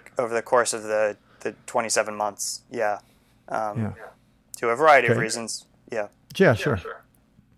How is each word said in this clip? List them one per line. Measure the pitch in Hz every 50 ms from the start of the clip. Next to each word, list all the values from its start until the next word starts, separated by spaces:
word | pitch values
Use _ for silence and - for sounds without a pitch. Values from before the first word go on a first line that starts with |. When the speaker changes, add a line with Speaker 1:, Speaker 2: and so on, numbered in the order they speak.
| - - _
Speaker 1:
over | - 127 113 117
the | 113 110
course | - - 123 113 - -
of | 113 107
the, | 107 107 107 110 104 104 - _ _ _ -
the | - 110 104 - _
twenty-seven | - - 127 117 110 - 117 107 107 107
months. | 104 104 104 104 - - - - - _ -
Yeah. | - 120 110 104 104 - - _ _ _ _ _ _ _ _ -
Um, | - 110 110 107 104 113
Speaker 2:
Yeah. | 110 101 98 - - - - _ _ _ _ _ _ _ - -
Speaker 1:
to | - 117
a | 117
variety | 123 156 160 147 135 120 117
of | 113
Speaker 2:
Okay. | 113
Speaker 1:
reasons. | 113 110 113 120 117 107 - - - _ _ _ _ -
Yeah. | - 110 104 101 _ _ _ - -
Speaker 2:
Yeah, | - 190 170 123
sure. | 101 - 147 120 95 - - - - - _ _ _ _ _ _ _ _ _ _